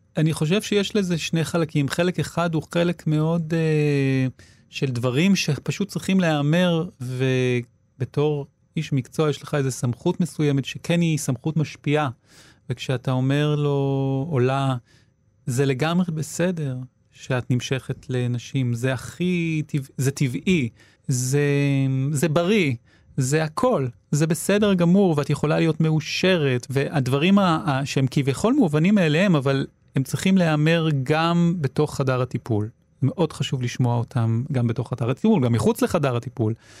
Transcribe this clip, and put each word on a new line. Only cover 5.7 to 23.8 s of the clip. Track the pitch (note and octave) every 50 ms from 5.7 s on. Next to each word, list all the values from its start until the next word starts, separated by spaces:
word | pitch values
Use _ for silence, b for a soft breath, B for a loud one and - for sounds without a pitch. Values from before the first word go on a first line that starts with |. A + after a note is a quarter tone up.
| - - G3
צריכים | - - E3 - - F#3+ F#3+
להיאמר, | F3+ E3 D#3 D3 C#3+ D3 D#3+ F3 F#3 F3+ E3+ D#3+ E3 F#3 - - B2+ B2+ B2+ B2+ C3 C3 C3 B2+ B2+ B2+ B2 B2 A#2+ - _ _ _ _ _ -
ובתור | B2+ - - D3 D3 D3+ D3+ C#3+ C#3 - _ _ _ _ _
איש | E3 D3+ - D3
מקצוע | C3 B2 - - - D#3 D3+
יש | - - -
לך | - -
איזו | D3 C3+ C3+
סמכות | B2 - - B2 A#2+ - - F3 F3 -
מסוימת | F3+ - - - D3+ C#3+ C#3 C#3 C3+
שכן | - - B2+ - - E3+ E3+
היא | F3 E3 D#3
סמכות | D3+ - - C3 - - D#3 D3+
משפיעה. | D#3+ D3 - - - - D3 C#3+ D3+ D3+ C3+ - b b b b b b b b b _ -
וכשאתה | B2+ - - - C3 B2 - C#3
אומר | B2+ B2+ B2+ C3+ C#3 D3 D3+ D3+ D3+
לו, | D3 D3 C#3+ C#3+ C#3 C#3 C#3 C#3 C3+ C3+ C3+ C3+ C3+ C3+ F3
או | D#3 B2
לה, | B2 B2+ C3+ C#3 C#3 C3+ C3 B2 b b b b b b b _ _ _ _ _ _
"זה | - A#2+ B2+ C#3+
לגמרי | C3+ C3+ B2 D3+ D#3+ E3+ F3+ F#3 F3 D#3
בסדר | D#3+ D3 - - - E3+ F#3 F#3 E3 D3+ C3+ B2+ B2+ C3 - _ _ _ _
שאת | _ - - - C3 B2 A#2 -
נמשכת | B2+ B2 - - C#3 B2+ - - C3 - - -
לנשים, | B2+ B2+ B2 B2 B2 A#2+ - - - C#3 B2+ A#2+ A#2+
זה | A#2 B2 C3+ C3
הכי | A#2+ - - - - F3 F3+ F3+ F3 E3 E3 D#3+ D#3 D3+
טבע-, | - - D3 C3+ - -
זה | - B2+ C#3
טבעי, | C#3 - D3 B2+ B2 E3+ - G3 F#3 E3 B2+ A#2 b b b b b b _
זה, | - C3+ B2 B2+ B2+ C#3 C#3+ C#3+ C#3+ C#3+ C#3+ C#3+ C#3+ C#3 C3+ C3+ C3+ C3+ C3 C3+ C#3+
זה | D#3 C3 D#3+ E3
בריא, | D3 E3+ F3 F3 A3 G#3+ E3+ C#3 B2 - b b b b b b -
זה | - C3 B2+ D3 D#3 D#3+
הכל, | D3+ - - - B3+ A#3 D#3+